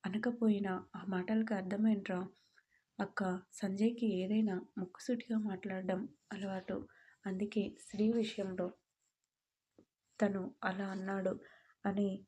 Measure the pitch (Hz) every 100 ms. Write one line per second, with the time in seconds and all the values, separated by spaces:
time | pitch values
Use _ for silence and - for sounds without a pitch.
0 | 190 208 240 240 226 202 196 185 - -
1 | 196 185 185 220 220 202 190 202 220 208
2 | 196 180 185 - _ _ _ _ _ -
3 | 196 - 190 180 - - 196 196 220 233
4 | 220 180 185 214 214 180 - - 180 -
5 | - 240 - 220 214 185 202 190 185 185
6 | - - _ 208 196 190 - 196 - -
7 | - _ 196 185 208 214 202 - - 208
8 | 214 233 214 - 190 180 180 - _ _
9 | _ _ _ _ _ _ _ - _ _
10 | _ _ 208 196 185 - 196 185 196 190
11 | 190 196 185 - - - _ _ 202 196
12 | 202 190